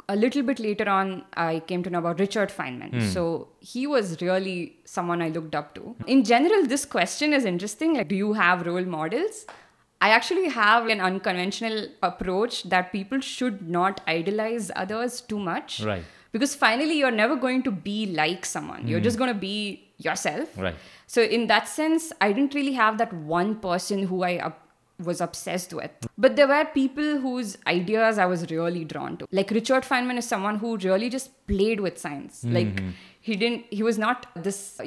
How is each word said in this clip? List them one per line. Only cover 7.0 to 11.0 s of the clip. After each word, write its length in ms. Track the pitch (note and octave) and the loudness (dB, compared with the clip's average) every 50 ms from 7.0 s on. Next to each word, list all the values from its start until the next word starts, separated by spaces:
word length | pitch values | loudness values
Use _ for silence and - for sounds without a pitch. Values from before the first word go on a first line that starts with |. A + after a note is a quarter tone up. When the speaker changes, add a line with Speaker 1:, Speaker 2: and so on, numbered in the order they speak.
| F3 - - - D4 D4+ D4 | 0 0 0 0 2 2 4
Speaker 1:
is 120 | C#4 A#3+ | 4 2
interesting. 500 | G3 F3 F3 G3 G#3+ - - D#4 E4 D#4+ | 2 0 -2 -4 -6 -6 -2 0 0 2
Like, 140 | C4+ G3 D3 | 0 0 0
do 80 | G3+ | 0
you 160 | F#3+ G3+ G#3+ G#3 | 0 0 0 2
have 340 | A3 F#3 F3 F3+ F3 E3+ | 4 4 4 4 4 2
role 180 | F3 F3 F3+ F#3 | 0 -2 -2 -2
models? 600 | F#3 E3+ D#3 D#3 D#3+ G3+ C#4 F#4 G#4+ - - - - - - - _ _ _ _ _ _ - | -2 -2 -2 -2 -2 -2 -2 -2 -2 -4 -8 -16 -18 -20 -20 -20 _ _ _ _ _ _ 2
I 80 | F#3 G3+ | 4 6
actually 380 | A3 A#3+ - - F#4 F#4 F#4 D#4+ | 6 6 4 2 0 0 0 0
have 400 | B3 A#3 G#3+ G#3 A3 A#3+ A3+ A3+ | 2 2 4 6 6 6 4 2
an 120 | A3 G3+ | 2 2